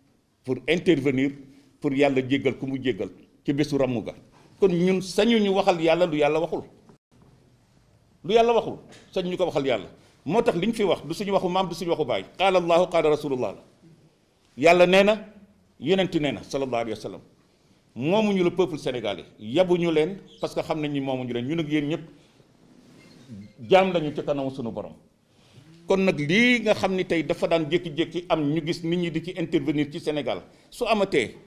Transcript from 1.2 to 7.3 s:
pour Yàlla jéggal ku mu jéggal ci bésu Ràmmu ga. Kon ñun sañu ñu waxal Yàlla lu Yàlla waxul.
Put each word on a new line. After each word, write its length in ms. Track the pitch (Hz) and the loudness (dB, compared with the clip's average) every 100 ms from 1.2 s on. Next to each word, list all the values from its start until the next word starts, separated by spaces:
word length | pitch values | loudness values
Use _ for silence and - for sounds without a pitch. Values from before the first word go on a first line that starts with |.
| 139 - - - _ _ | -2 -4 -18 -20 _ _
pour 100 | 147 | -4
Yàlla 300 | 135 139 131 123 | 2 2 2 0
jéggal 280 | 135 123 120 | -2 -2 -4
ku 100 | 135 | -6
mu 100 | 131 | -4
jéggal 280 | 123 98 95 - _ _ | -4 -4 -6 -12 _ _
ci 100 | - | -4
bésu 240 | 143 147 139 | -2 0 0
Ràmmu 240 | 127 120 | 0 -2
ga. 100 | 78 - - _ _ - | -6 -12 -20 _ _ 0
Kon 100 | 196 | 2
ñun 320 | 175 180 190 | 2 2 0
sañu 360 | 185 - 220 233 | -2 0 2 4
ñu 100 | 202 | 2
waxal 260 | 190 190 175 | 2 2 2
Yàlla 280 | 160 165 180 | 2 2 2
lu 100 | 151 | 2
Yàlla 220 | 147 156 | 2 0
waxul. 240 | 170 - - _ - - _ _ _ | -2 -6 -10 _ -20 -20 _ _ _